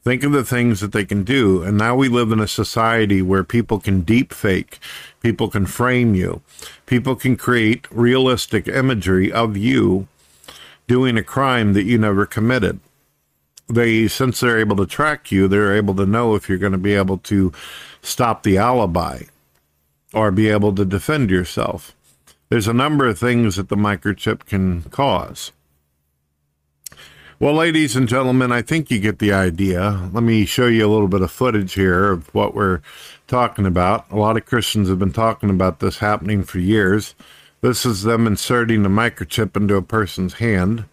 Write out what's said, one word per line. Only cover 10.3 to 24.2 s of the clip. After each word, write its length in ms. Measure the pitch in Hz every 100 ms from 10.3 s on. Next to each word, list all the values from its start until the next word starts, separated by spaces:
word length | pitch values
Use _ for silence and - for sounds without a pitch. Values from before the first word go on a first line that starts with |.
| _ - - - - -
doing 300 | 123 131 113
a 60 |
crime 500 | 92 - 135 123 107
that 100 | 98
you 140 | 98 120
never 280 | 110 98 101
committed. 540 | - 113 127 92 95 _ _ _ _ _ _ _ - _
They, 400 | 117 117 110 110
since 320 | - 131 -
they're 200 | 123 117
able 180 | 110 101
to 80 | 95
track 460 | - 151 147 -
you, 160 | 98 95
they're 260 | 101 104 101
able 200 | 104 95
to 100 | 98
know 300 | 110 120 107
if 120 | -
you're 100 | 95
gonna 200 | 98 95
be 160 | 98
able 240 | 101 95 95
to 340 | - 101 92 - - - - -
stop 420 | - - 123 143
the 140 | - 95
alibi 680 | 120 127 101 85 80 65 - _ _ _ _ _ _ _ _
or 180 | 110 110
be 160 | 95 107
able 240 | 104 104 95
to 100 | 98
defend 460 | 98 - 151 117
yourself. 640 | 92 87 - 113 - - _ _ _ _ _ _
There's 200 | 120 104
a 40 |
number 320 | 117 143 151 127
of 140 | 104
things 380 | 120 120 117 92
that 100 | 95
the 80 | 101
microchip 680 | 104 98 104 95